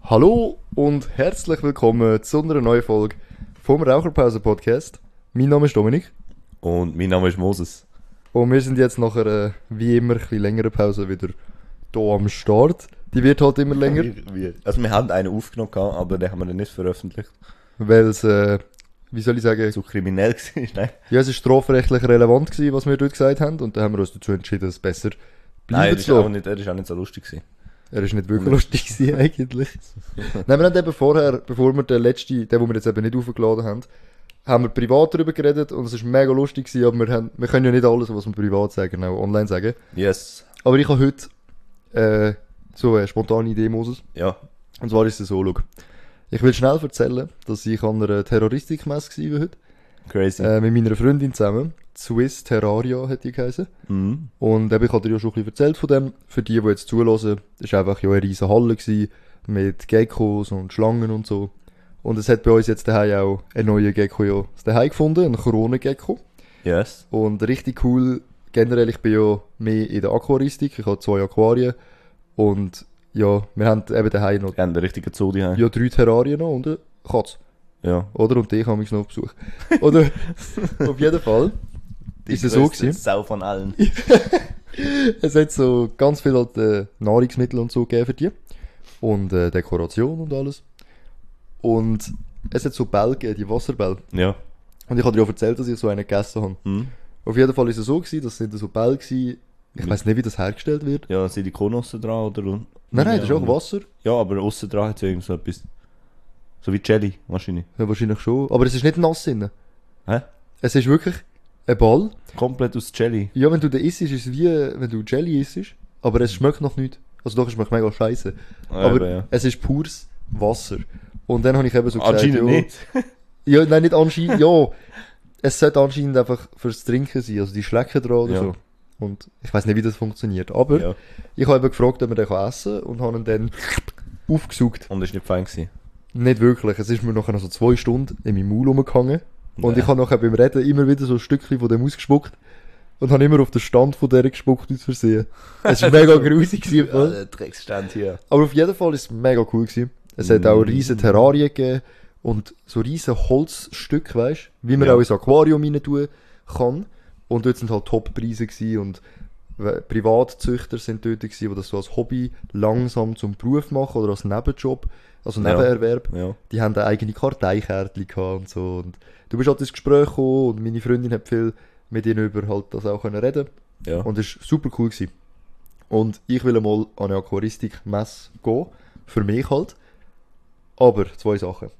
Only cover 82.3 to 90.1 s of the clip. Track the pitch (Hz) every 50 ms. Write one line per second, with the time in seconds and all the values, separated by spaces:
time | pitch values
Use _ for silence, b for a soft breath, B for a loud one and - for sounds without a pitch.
82.3 | 135 - 127 123 110 127 139 156 - - 117 131 165 - - 107 98 104 104 -
83.3 | 110 101 92 101 101 95 95 98 98 - 208 - - - - - 247 - - -
84.3 | - - - - - - - B B B 285 285 285 285 277 240 214 - - 156
85.3 | 143 151 156 151 - - 135 127 123 123 120 110 - - 135 143 151 147 - 143
86.3 | 131 123 120 120 - 113 110 110 104 101 98 - _ _ 107 107 107 120 123 123
87.3 | - 127 123 120 - 120 117 120 - 123 120 - 120 117 120 123 131 - 147 196
88.3 | - - - b b b b b b b b b b b - 113 107 98 98 92
89.3 | 92 90 87 85 82 90 87 - 92 85 85 82 - 110 117 139